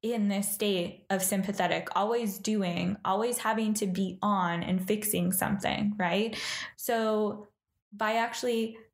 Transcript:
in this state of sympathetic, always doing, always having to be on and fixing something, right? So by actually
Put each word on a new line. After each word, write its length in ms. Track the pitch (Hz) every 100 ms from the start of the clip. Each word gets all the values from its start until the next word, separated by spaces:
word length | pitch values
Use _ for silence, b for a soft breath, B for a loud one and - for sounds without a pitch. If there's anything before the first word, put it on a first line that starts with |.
in 260 | 226 233 208
this 240 | 196 202
state 540 | - 208 190 175 - -
of 120 | 190
sympathetic, 680 | 185 196 185 202 175 165 180 -
always 440 | 208 233 226 190
doing, 580 | 208 214 185 175 180 202 -
always 340 | 196 233 233
having 340 | 214 220 220 214
to 120 | 202
be 300 | 180 190 180
on 420 | 208 196 175 170
and 240 | - 185 185
fixing 440 | 214 - 180 175
something, 640 | 180 - 202 - - 208 208
right? 380 | 180 185 226 - B B B B
So 720 | - 226 220 214 208 208 208 _ _ _ _
by 200 | 208 214
actually 640 | 226 233 233 247 226 226 - -